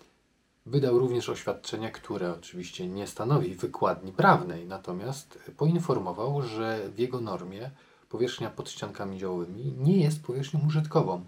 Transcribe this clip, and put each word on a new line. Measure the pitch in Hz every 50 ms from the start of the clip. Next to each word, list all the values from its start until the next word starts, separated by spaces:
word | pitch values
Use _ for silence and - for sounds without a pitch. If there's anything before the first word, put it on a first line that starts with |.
| _ _ _ _ _ _ _ _ _ _ _ _ -
wydał | 113 120 143 135 127 120 120
również | 131 123 120 120 - -
oświadczenie, | 117 - - - - - - - - 107 110 113
które | - - - - 104 98 90 87 85
oczywiście | 82 87 - - 90 90 87 - - 92 90
nie | 92 98 101
stanowi | 98 - - 110 120 147 139 - - 95
wykładni | - - - - - 107 98 90 87 95 95 95
prawnej, | - - 196 180 - 90 90 80 82 85
natomiast | 90 95 92 - - 90 90 101 123 139 - - - - - - - -
poinformował, | - 143 156 170 170 165 - 131 113 98 90 85 92 113 131 143 143 135
że | 117 110 113 113 113 110 110 101 95 95
w | 104
jego | 120 127 127 123
normie | 117 104 95 87 90 90 95 101 117 139 139 - _ _ _ _ _ _
powierzchnia | - 107 120 123 - - 120 107
pod | - - - -
ściankami | - - - 101 101 - 101 95 95 92
działowymi | 98 95 90 90 87 85 92 110 131 143 131 127
nie | 131 151 190
jest | 196 156 151 156 - -
powierzchnią | - 123 135 143 - - 151 143
użytkową. | 151 156 156 151 - - 165 135 95 92 90 90